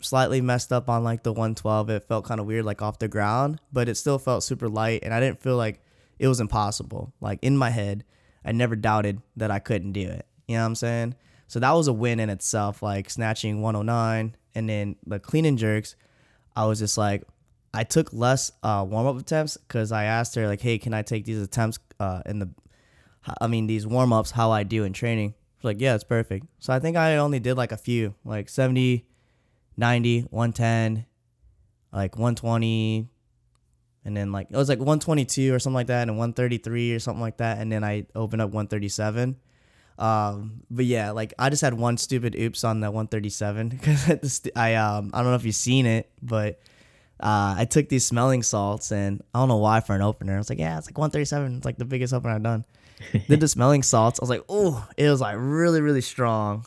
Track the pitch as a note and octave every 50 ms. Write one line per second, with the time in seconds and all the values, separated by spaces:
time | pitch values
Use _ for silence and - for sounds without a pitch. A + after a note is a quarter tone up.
0 | - - C3+ C3 C3 E2+ C3 C3 B2+ B2 B2 B2 - - B2+ B2 B2 B2 A#2 A#2
1 | A#2 A2+ A#2 A2+ - A#2 G#2+ A2+ A2+ A2 A2 - - A2 G#2+ G#2+ G#2+ A2 G#2+ G2+
2 | - - A2+ A2 - - A#2 G#2+ G2+ G#2+ A2 A2+ A2 G#2 G2+ - G#2+ G#2+ - -
3 | A2+ G#2 - G#2+ G2+ G#2 A2+ B2+ C#3 C#3+ D#3 - _ - C3+ B2 A#2+ A#2+ G#2+ -
4 | - D3 C#3 C3+ - C3 A#2+ G2 - - B2+ - A#2+ A2 G#2 A2 A2 A2+ A2+ -
5 | - G#2+ A2+ A#2 C3 C3 - - - C3 B2+ A#2+ A2+ A2 - - _ _ _ _
6 | _ _ _ - - C3 B2+ A#2+ A2 G2+ - G#2+ G#2 G2+ G#2+ - - - - -
7 | - - - - - G2+ G2 - - C3 C#3 C#3 B2+ A2+ A2+ A2+ G2+ G2+ G2+ G#2
8 | - _ _ _ _ _ _ _ - - A2+ A#2 B2 A2+ A#2 G#2+ A2 A2 G#2+ G#2+
9 | G#2 G2+ G2+ A2 - _ - - A2 G#2 G2 G2+ - - A2+ F#2+ F2 G2 F#2+ G2+
10 | F#2 F2+ F2 E2+ - _ _ _ _ - A2+ A2+ A2+ A2+ A#2 - A#2+ A#2 A#2 A#2
11 | A#2 A#2+ B2+ _ _ _ _ _ _ - - A#2 B2+ C3+ D#3+ E3+ D#3 C#3 A#2 G#2+
12 | A#2+ A#2+ A#2 A2+ A2+ G#2 G2 F2+ - - - G#2+ G#2 G2+ G2+ - G#2 G#2 G2 G2
13 | G2 - - A#2 A2+ A2 A2 - - G#2+ G#2 G#2 G#2+ A2 A2 G#2 G#2+ A2+ A#2 A#2
14 | A2+ A2+ A2+ A2 A2 A2+ - _ _ _ - A2+ A2+ A2 G#2+ G#2 G2+ G2+ - -
15 | - - G#2 G2 - - - D#3 D#3+ D#3 C3+ A2 A2 A2 G#2+ A2 G#2+ - - _
16 | _ _ _ _ _ _ _ _ _ _ - - A2 A2 G#2+ A2 G#2+ G#2 - A2+
17 | G#2 G2+ G2+ G2+ - _ - _ _ _ _ _ _ _ - A2 A2 - - E3
18 | D#3+ - - A2+ A#2+ B2+ C3+ C3 - - - _ - G#2+ G#2 G2+ G2 F#2+ G#2+ A2+
19 | A#2+ C#3 B2+ B2+ C3+ - D#3+ D#3 D#3 D3+ - - _ - - A#2 A2 G#2+ A2+ G#2+
20 | G#2 G#2+ A2+ A#2 A#2+ - - A#2+ A2 G#2 G2+ G2+ - A#2+ A#2 G#2 - A#2 A2 G#2+
21 | G#2 - A#2 G#2+ G#2 A2+ A2 G#2+ G2+ F#2+ - A#2+ A2+ A2 A2+ - _ _ _ -
22 | G2+ F#2+ F#2 F2+ - - G#2 G#2 G2 F2 - _ _ - _ _ _ _ _ _
23 | _ _ _ _ - - - - A#2 A#2 A#2 A2+ A2 G#2+ A2 G#2+ G#2 G#2+ A#2+ B2+
24 | B2+ B2 A2+ A2 G#2+ - - A#2 A2+ A2+ A2 G#2 G#2 G2 A2+ A2 G#2 F#2+ F#2+ -
25 | A#2+ A#2 A2+ A2 G#2 G#2 - _ _ _ _ _ - A#2 G#2 G#2+ C3 C3+ A#2 G#2
26 | - - A#2+ A2+ A2 - F#2+ G2 D3 - _ _ - - C3 C3 C#3+ E3 E3 E3+
27 | D#3+ D#3+ D#3 D3 D3 D3 C#3+ B2+ A2+ B2 C3 C3 A#2+ G#2+ A2 G2+ - B2 A#2+ A#2
28 | A2 G2+ G#2 _ - A2+ G#2+ G#2 G2+ - - C3+ C3 B2+ B2+ B2+ B2+ B2+ B2 A#2+
29 | - _ _ _ _ _ _ _ _ _ _ _ _ _ - - A#2 A#2+ B2 A#2+
30 | A#2 A#2+ A#2 A#2+ B2 - - A2+ A#2 A#2 A2 - A#2 A2+ A2+ A2+ A2+ A2 A2 A2
31 | A#2 _ _ _ _ _ _ _ _ - _ _ _ _ _ _ _ - - G2
32 | G2 F#2 - G#2+ A2+ A#2+ A#2 - A#2 A#2 A2+ A2+ A2+ A2+ A2+ A2 A2 A2 A2 A2
33 | A2+ - _ _ _ _ _ _ _ _ _ _ _ _ _ _ _ _ _ _
34 | - G2+ G#2 G2+ G2+ G2 G2 G2 F#2 - G2+ C3+ C#3 C#3 C3+ A2+ C3+ D3 D#3 D3
35 | - E3+ D#3 D3 B2 - - C3+ C3+ C3+ B2+ B2 - C3+ C3 B2+ A#2+ B2 B2 A#2+
36 | A#2+ A2+ G#2+ A2 A#2 A#2 A2+ B2+ B2 A#2+ A#2+ A2 - A2+ A#2 A#2+ A#2+ A#2+ A#2 A2+
37 | - B2 - A#2+ A#2 A2 - - A#2 A2+ G#2+ A2 A2 A2 A2 G#2+ G#2+ G#2 G#2 G#2
38 | G2+ - - A2 A2 G#2 A2+ A2 A2 G2+ G#2+ G#2+ G#2 G#2+ G#2+ G#2 G2+ G2+ - -
39 | G#2+ G#2+ G#2+ A#2+ B2 C3 C3 - _ _ _ _ _ _ _ _ _ _ _ -
40 | A2 A2+ A2 G#2+ G#2 G#2 G#2 G2+ G#2 A2 A2 B2+ - - A#2 B2 C3 A#2+ A#2+ A2+
41 | G#2 G#2 G#2+ A2+ A2 - - - B2+ C#3 D3 C#3+ D#3 C3 A#2+ A2+ A#2+ A#2+ A#2+ A#2+
42 | - - C3+ B2 A#2+ A#2 - - A2+ A#2 - - - A2+ A2 G#2+ G#2+ G#2 G#2 A2
43 | A2 - A#2 G#2+ G#2 G#2 - - G#2+ G#2 G2+ A2 A2+ A#2 B2+ B2+ - D3+ D3+ C#3
44 | C3+ E3 D#3 - D3 C3 - - - - - A#2+ A#2 A2+ A2+ A2 G#2+ G#2+ G#2 G#2
45 | G2+ G2 - A#2 B2 B2 B2 A#2+ A#2 A2+ G#2+ - - A#2+ B2+ C3+ B2+ A#2 A2+ A2+
46 | - _ _ - C3 A#2 A2+ G#2+ G#2 G#2 - - _ _ _ _ - _ _ _
47 | _ _ _ - - G#2+ G#2+ G2+ G2+ G2 F#2+ F2+ A#2+ - - D#3 C#3 - C#3 B2+
48 | - - A#2+ A#2+ B2 C3+ C3 B2+ A2 - A#2+ G#2 G2+ G2+ G2+ - - - G#2+ G2+
49 | G2+ G2 G2+ - - _ - B2 C3 B2+ A#2 G#2+ G#2+ G#2+ A2 A2+ - - G2+ F#2+
50 | G2+ G#2 A2 - G2 G2 G2 G2 G#2 - B2+ - D#3+ E3 D#3+ D#3 D#3 - - -
51 | D#3 D3 - D3+ C#3+ C#3 D3 C#3+ C#3 B2+ B2 B2+ - C3+ A#2 - A#2+ B2+ C3 B2
52 | B2+ B2 C3 B2 B2+ A#2 A2 G#2+ G#2+ A#2 A2+ A2 - _ _ _ _ - - -
53 | - - - G#2 - - D3 D3+ D#3 D3 - A2+ B2 C#3 D3 C#3 B2+ - - A2+
54 | A2 A#2+ B2 - B2 B2 A#2+ - - - F#3+ G#3 G3+ F3 C3+ A2+ G#2 - - -
55 | D3 D3 C#3+ C3 B2 G#2 G#2+ A2+ B2+ C#3 D3+ D#3+ E3+ E3+ E3 D#3 D3 D3 C#3+ C3
56 | A#2+ - - - B2 A#2 A2+ G#2+ G#2+ G#2 G#2 G#2+ A#2